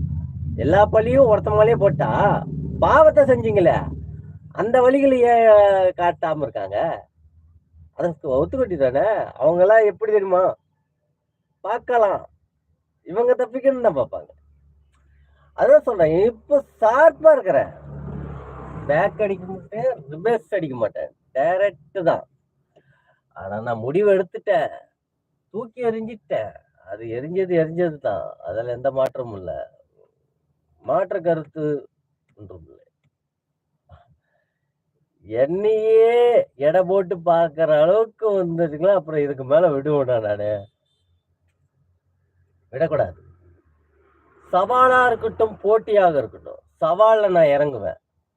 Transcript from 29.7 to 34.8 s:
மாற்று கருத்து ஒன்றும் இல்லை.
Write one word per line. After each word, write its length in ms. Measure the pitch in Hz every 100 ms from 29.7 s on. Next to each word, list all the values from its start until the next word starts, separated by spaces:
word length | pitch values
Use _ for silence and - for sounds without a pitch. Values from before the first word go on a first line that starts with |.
| _ _ _ _ _ _ _ _ _ _ _ -
மாற்று 360 | 156 190 202
கருத்து 440 | 170 165 147 160 151 147 - _ _ _ _ _
ஒன்றும் 300 | 101 92 80
இல்லை. 140 | _ _ _ _ _ _ _ _ _ _ _ _ - _ _ _ _ _ _ _ _